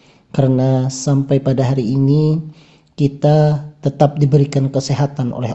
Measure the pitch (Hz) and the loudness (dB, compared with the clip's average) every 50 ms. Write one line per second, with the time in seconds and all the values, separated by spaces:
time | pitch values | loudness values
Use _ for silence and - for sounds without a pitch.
0 | _ _ _ _ _ _ - - 131 131 131 127 127 131 131 131 131 135 131 - | _ _ _ _ _ _ -2 0 0 2 2 2 2 2 0 0 0 -2 -6 -6
1 | - 151 143 135 135 135 139 139 139 143 131 131 135 123 139 135 120 104 131 135 | -2 0 0 0 0 0 0 0 0 0 0 0 0 0 0 -2 -2 -2 0 0
2 | 135 135 143 151 156 156 156 165 156 156 - - - _ _ _ _ _ _ - | 2 2 2 2 2 0 0 -2 -4 -8 -16 -20 -20 _ _ _ _ _ _ -2
3 | 147 139 139 143 - 147 151 156 151 151 147 143 147 - - _ - 143 143 - | -2 -2 0 0 2 2 4 4 4 2 0 -2 -6 -10 -16 _ -4 -4 0 2
4 | 151 143 - 151 147 135 143 147 143 143 - 139 135 139 - 131 - - 139 110 | 2 2 2 0 0 2 4 4 2 2 0 -2 -2 0 -2 -4 -4 -2 -2 -2
5 | 143 143 - - 127 120 - - 127 110 113 | -2 -2 -2 -4 -6 -4 -4 -6 -8 -8 -4